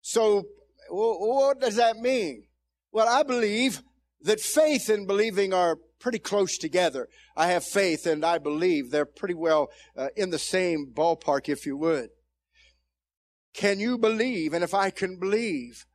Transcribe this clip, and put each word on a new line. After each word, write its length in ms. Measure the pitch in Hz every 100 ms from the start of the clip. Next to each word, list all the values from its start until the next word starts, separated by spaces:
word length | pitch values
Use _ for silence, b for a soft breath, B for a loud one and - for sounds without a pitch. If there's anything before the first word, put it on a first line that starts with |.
| -
So, 380 | 226 220 202 165 - _ _ -
wh-, 320 | 185 226 190
what 400 | 208 269 269 269
does 160 | 254 214
that 220 | 233 220
mean? 480 | 240 262 180 127 - _ _ _ _
Well, 160 | 214 220
I 140 | 247
believe 600 | 294 247 214 214 254 196 - _ _ _
that 180 | - 214
faith 480 | - - 311 277 -
and 180 | 214 196
believing 480 | 202 226 190 196
are 260 | 185 175 160 _ _
pretty 200 | 240 226
close 380 | - 208 190 -
together. 520 | 165 170 175 135 120 b b -
I 120 | 170
have 180 | 180 -
faith 420 | 196 190 156 175
and 160 | 156
I 140 | 160 170
believe. 520 | 143 151 180 160 123
They're 160 | 147 147
pretty 280 | - 190
well, 340 | 175 165 156 143 B B -
uh, 100 | 135 -
in 140 | 190
the 100 | 165
same 540 | - 190 185 160 139
ballpark, 560 | 123 165 160 - 139 135
if 160 | 139 143
you 100 | 139
would. 360 | 160 156 113 _ _ _ _ b b b b _ _ _ _ _ _
Can 280 | - 202 196
you 160 | 220 247
believe? 560 | 220 220 247 226 156
And 100 | 165
if 100 | 175
I 180 | 196 196
can 280 | - 190 185
believe 680 | 190 214 233 156 120 117 -